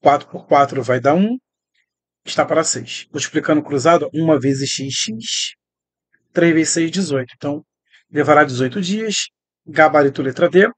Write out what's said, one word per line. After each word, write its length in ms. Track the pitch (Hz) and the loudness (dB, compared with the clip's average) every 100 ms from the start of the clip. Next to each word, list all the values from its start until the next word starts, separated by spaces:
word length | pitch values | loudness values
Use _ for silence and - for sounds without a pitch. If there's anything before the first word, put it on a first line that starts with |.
quatro 260 | 156 143 - | 2 0 -2
por 180 | - - | -18 0
quatro 340 | 147 139 135 | 2 2 -2
vai 180 | 120 127 | -4 0
dar 140 | 131 | 2
um, 240 | 160 208 254 _ _ _ _ _ _ _ _ - | 2 0 -4 _ _ _ _ _ _ _ _ -8
está 180 | - | -4
para 200 | 147 151 | 0 0
seis. 440 | 160 127 113 - - | -2 -6 -10 -16 -10
Multiplicando 500 | 147 - 156 151 151 | -8 -4 -4 0 -2
cruzado, 480 | 147 143 143 170 147 | 0 0 2 2 0
uma 280 | 151 160 147 | -2 0 2
vezes 300 | 131 135 139 | 0 -2 -4
x, 220 | - 139 | -6 -8
x, 640 | 123 - 220 220 - - - _ _ _ _ _ _ _ | -6 -6 -8 -8 -6 -8 -10 _ _ _ _ _ _ _
três 200 | 185 170 | 0 2
vezes 200 | 160 156 | 2 0
seis, 160 | 170 165 | -2 -2
dezoito. 440 | 170 175 139 123 - | -4 -4 -4 -6 -10
Então, 280 | 147 147 _ _ _ _ _ | -8 -8 _ _ _ _ _
levará 340 | 147 139 147 | -2 4 4
dezoito 380 | 147 123 127 160 | 4 0 -4 -2
dias, 460 | 175 208 220 202 - _ _ _ - | -4 -4 -4 -6 -8 _ _ _ -8
gabarito 540 | 156 156 151 143 139 | 2 4 6 2 0
letra 280 | 135 123 170 | -6 0 2
D 180 | 175 214 | 4 2